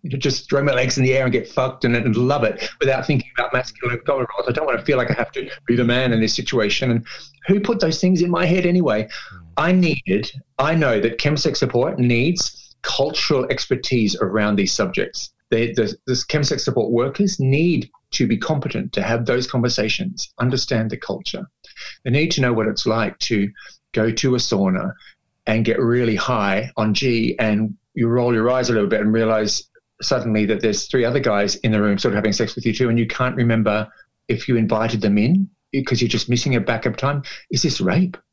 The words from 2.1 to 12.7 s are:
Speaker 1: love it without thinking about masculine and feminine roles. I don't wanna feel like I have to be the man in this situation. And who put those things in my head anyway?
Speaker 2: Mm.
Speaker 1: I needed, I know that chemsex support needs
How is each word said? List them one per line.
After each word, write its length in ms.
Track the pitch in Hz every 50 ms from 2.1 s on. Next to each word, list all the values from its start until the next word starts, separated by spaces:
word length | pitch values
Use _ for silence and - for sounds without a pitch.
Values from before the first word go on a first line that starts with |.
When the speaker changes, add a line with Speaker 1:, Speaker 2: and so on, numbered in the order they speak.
| 107
Speaker 1:
love 300 | 113 123 131 143 143 117
it 240 | 107 - - - - - _
without 260 | 147 135 131 127 -
thinking 240 | - 147 131 - - -
about 140 | - 120 -
masculine 440 | - 127 127 - - - - 123 123
and 80 | 117 -
feminine 220 | - 143 135 127 - -
roles. 140 | 101 - 127
I 40 | 113
don't 120 | 151 156
wanna 200 | 143 123 113 -
feel 120 | - 143
like 140 | 127 120 120
I 20 | 107
have 160 | 117 117 - -
to 160 | 135 127 - - - _
be 80 | - 120
the 80 | 120 123
man 300 | 117 120 127 131 127 117
in 80 | 110
this 120 | 110 107 -
situation. 560 | - 110 - - 120 107 104 - - 131 127
And 140 | 117 117 117 - - - - - _ _ -
who 120 | - 190 208
put 220 | 202 - 233 196
those 180 | 190 160 160 -
things 220 | - 180 185 165
in 100 | 175 175
my 140 | 175 170 180
head 200 | 165 175 190 170
anyway? 380 | 175 175 180 170 139 107 107 107
Speaker 2:
Mm. 420 | - - - - - 95 90 85 82 85
Speaker 1:
I 140 | - 151 175 185
needed, 580 | 185 180 165 147 - - - 92 104 107 - - 135 - _ _
I 160 | - 135 151 165
know 260 | 165 151 131 117 107
that 160 | - 117 -
chemsex 400 | - - 147 151 143 - 160 -
support 420 | - - 123 - 120 127 - - -
needs 800 | 123 123 120 117 123 160 180 175 - - - - - -